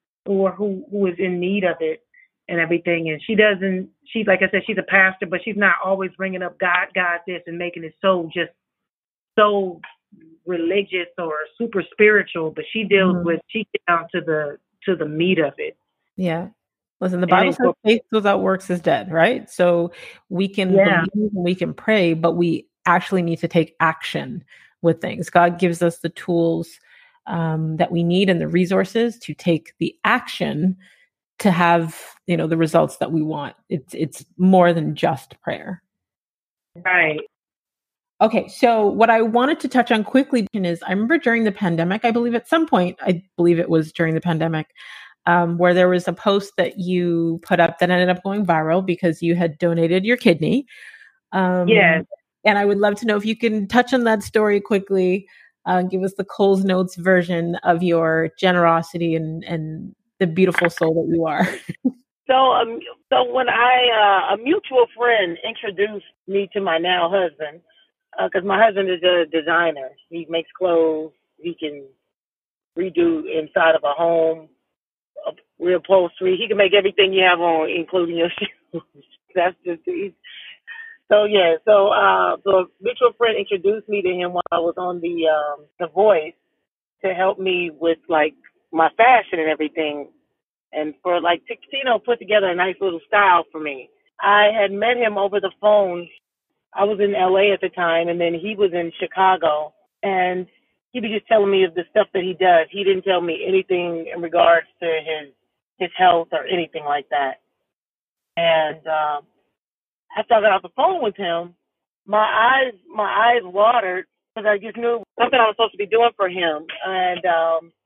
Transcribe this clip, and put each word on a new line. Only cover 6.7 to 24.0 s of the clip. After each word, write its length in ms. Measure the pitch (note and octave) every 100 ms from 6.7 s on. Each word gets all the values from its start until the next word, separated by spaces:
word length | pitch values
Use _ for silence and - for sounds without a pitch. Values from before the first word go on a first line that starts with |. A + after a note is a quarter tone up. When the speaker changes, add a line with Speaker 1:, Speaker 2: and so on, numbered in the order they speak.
| F3+ F#3+
Speaker 1:
God 260 | - F3+ E3+ F3+
this 160 | F3 E3+
and 120 | E3+
making 260 | F3 E3+
it 100 | D#3+ -
so 260 | G3 F#3 E3
just 160 | F3 E3 _ _ _ _ _ _ _ _ -
so 420 | G#3 G3+ F#3+ E3 - - _ _ D#3+ D#3+ E3+
religious 640 | F3 E3 G3 F#3 F3+ F3 -
or 140 | E3 D3+ D#3 _
super 240 | A#3 G3 E3
spiritual, 580 | - G#3+ G#3 F#3 F3 D#3+
but 140 | - D3+
she 120 | A3
deals 320 | G3+ G3 F#3 F3+
Speaker 2:
Mm-hmm. 100 | E3+
Speaker 1:
with, 140 | E3 -
she 180 | A3 G#3+
gets 120 | - -
down 180 | E3+ E3
to 60 | F3+
the, 380 | D#3 D#3 D3 C#3+ _ _
to 100 | - F3
the 100 | D#3
meat 320 | D3+ F3+ F3
of 160 | D3 -
it. 180 | D3+ - _ _ _ -
Speaker 2:
Yeah. 320 | F#3 E3 F3+ _ _ _ _ _
Listen, 200 | F#3 F3+
the 40 |
Speaker 1:
And 60 | F3+
Speaker 2:
Bible 180 | F#3 F#3+
Speaker 1:
it's 80 | -
Speaker 2:
says 80 | B3
Speaker 1:
so 100 | -
Speaker 2:
faith 180 | G#3+ A3+ -
without 280 | A3 G3+ G3
works 300 | F#3+ F#3+ -
is 100 | F3+
dead, 300 | E3+ C#3+ F3+
right? 400 | E3 F3+ B3+ -
So 400 | - F3+ F3 E3+ - - - _
we 200 | F3+ G3
can 240 | G3 F#3+
Speaker 1:
Yeah. 300 | F#3+ G3+ F#3 F3
Speaker 2:
believe 200 | G#3 G#3+
and 100 | G3+
we 100 | F3
can 200 | F#3 E3
pray, 400 | D#3 - A3 F3
but 180 | D#3+ E3
we 360 | E3+ F3 D#3+ - _ -
actually 360 | F3 - F#3+
need 180 | E3+ E3
to 80 | E3
take 260 | F3 D#3 _
action 640 | D#3+ D#3+